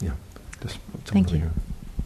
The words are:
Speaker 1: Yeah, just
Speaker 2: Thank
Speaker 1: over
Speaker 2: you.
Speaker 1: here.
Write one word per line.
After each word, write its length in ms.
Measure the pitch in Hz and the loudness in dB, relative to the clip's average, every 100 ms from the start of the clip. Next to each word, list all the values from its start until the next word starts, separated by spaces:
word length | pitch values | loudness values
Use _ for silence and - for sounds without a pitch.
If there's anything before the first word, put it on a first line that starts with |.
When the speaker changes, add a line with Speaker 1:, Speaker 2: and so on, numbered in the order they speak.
Speaker 1:
Yeah, 100 | - - - - - - | -2 -2 -6 -14 -14 -8
just 160 | - - - - - | -8 -8 -10 -10 4
Speaker 2:
Thank 220 | - 90 | 6 6
Speaker 1:
over 80 | 80 | 4
Speaker 2:
you. 40 | |
Speaker 1:
here. 80 | 80 - - - - - | 2 0 -2 -4 -6 -6